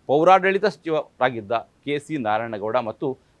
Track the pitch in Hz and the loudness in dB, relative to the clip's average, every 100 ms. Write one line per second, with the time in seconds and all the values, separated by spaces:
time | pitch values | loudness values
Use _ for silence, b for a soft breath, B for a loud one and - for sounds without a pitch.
0 | - 139 165 190 185 196 208 - 165 151 | -2 2 6 6 4 0 -2 -4 -4 -4
1 | - - 127 117 101 117 - _ 139 147 | -4 -2 -2 -2 -4 -4 -4 _ -6 -6
2 | 143 156 107 107 117 110 107 123 113 - | -6 -6 -2 -2 -2 -6 -2 -2 -2 -6
3 | 139 127 _ _ | -6 -6 _ _